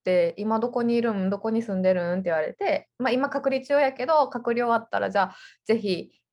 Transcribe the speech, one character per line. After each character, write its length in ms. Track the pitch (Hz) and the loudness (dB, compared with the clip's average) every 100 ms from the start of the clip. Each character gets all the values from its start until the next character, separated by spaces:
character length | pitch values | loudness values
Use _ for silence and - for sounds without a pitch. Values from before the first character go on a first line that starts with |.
て、 320 | 190 180 170 190 | 0 2 2 -2
「今 200 | 208 220 | -2 0
ど 120 | 240 | 0
こ 120 | 247 | -2
に 120 | 233 | 0
い 80 | 240 | 0
る 100 | 233 | 0
ん？ 180 | 202 190 | 0 -2
ど 80 | 196 | -2
こ 120 | 220 | -2
に 120 | 220 | -2
住 140 | 226 190 | -2 0
ん 60 | |
で 120 | 185 | 2
る 80 | 180 | 2
ん？」 100 | 175 180 | 0 -2
っ 20 | |
て 0 | |
言 80 | 190 | -2
わ 80 | 160 | -2
れ 120 | - | -2
て、 340 | - 392 - - - | -4 -2 -2 -6 -4
ま 120 | 247 | -2
あ、 20 | |
「今 160 | 254 277 | 0 0
隔 220 | 285 277 | -2 -2
離 140 | 262 | -2
中 100 | 262 | 0
や 180 | 285 269 | 2 2
け 140 | 262 254 | 0 2
ど、 220 | 311 254 | 2 2
隔 260 | 247 240 | -2 -2
離 120 | 233 240 | 0 0
終 40 | |
わ 140 | 233 | 0
っ 40 | 226 | 0
た 80 | 202 | -4
ら 120 | 196 | 0
じ 80 | 202 | 0
ゃ 140 | 185 | -2
あ、 40 | - - _ - | -4 -20 _ -2
ぜ 120 | 226 | -2
ひ、 320 | 202 170 - _ _ | 0 -4 -6 _ _